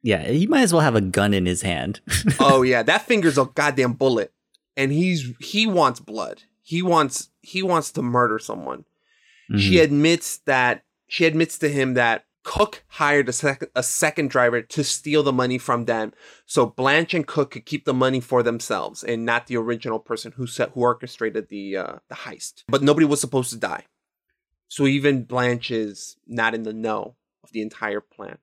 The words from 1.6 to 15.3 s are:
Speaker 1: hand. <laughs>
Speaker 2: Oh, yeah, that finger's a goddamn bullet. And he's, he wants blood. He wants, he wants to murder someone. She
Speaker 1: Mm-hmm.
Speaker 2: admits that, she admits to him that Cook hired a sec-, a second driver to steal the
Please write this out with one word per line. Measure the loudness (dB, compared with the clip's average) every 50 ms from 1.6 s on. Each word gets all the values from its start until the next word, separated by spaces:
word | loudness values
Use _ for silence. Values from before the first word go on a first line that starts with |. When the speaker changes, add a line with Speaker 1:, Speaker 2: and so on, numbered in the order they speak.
Speaker 1:
hand. | -2 -4 -4 -4 -4 -6 -8 -10 _
<laughs> | -6 -4 0 0 0 2 4
Speaker 2:
Oh, | 6 6 6 6
yeah, | 6 4 4 4
that | 4 2 2 2 2
finger's | 2 0 4 4 2 4
a | 2 0 0 _
goddamn | 0 0 0 2 2 2 2 2
bullet. | 2 2 2 2 0 -2 -4 _ _ _ _ _ _ _ _ _
And | -2 -2 0
he's, | 0 0 2 2 0 -2 -4 -6 -12 _
he | -14 -4 -2 0 0
wants | 2 4 4 4 4 2 -2
blood. | -12 -12 -8 -8 -8 -8 -10 -14 _ _ _ _
He | _ -6 -4 -2
wants, | 0 4 4 4 4 2 -2 -8 -10 _ _ _
he | _ -10 -8 -4
wants | -2 0 0 0 -2 -4
to | -6 -6
murder | -4 0 2 2 2 2 0 -4
someone. | -6 -10 -10 -10 -8 -10 -10 -12 -14 _ _ _ _ _ _ _ _ _ _ _ _ -4 0 0
She | 2 4 6
Speaker 1:
Mm-hmm. | 6 6
Speaker 2:
admits | 6 4 2 4 4 2 0 -2 -8 -12 -8 _
that, | 0 2 2 2 2 0 -2 _ _ _ _ _
she | _ -2 0 0
admits | 2 4 2 0 0 -2 -4
to | -4 -2
him | 0 0 0 0 2
that | 2 2 2 0 -2 _ _ _ _ _
Cook | -10 -2 -2 -2 -2 -2 -18 _
hired | _ -6 -2 0 2 2 2 2 0
a |
sec-, | -2 -2 -2 -2 -4 -4 -10 -6 _
a | -4
second | -4 -2 -2 0 -2 -2 0 -2 -4 0
driver | 2 2 2 4 2 0
to | -4 _ -4 -4 -2
steal | -2 -4 -6 -4 0 2 2
the | 2 2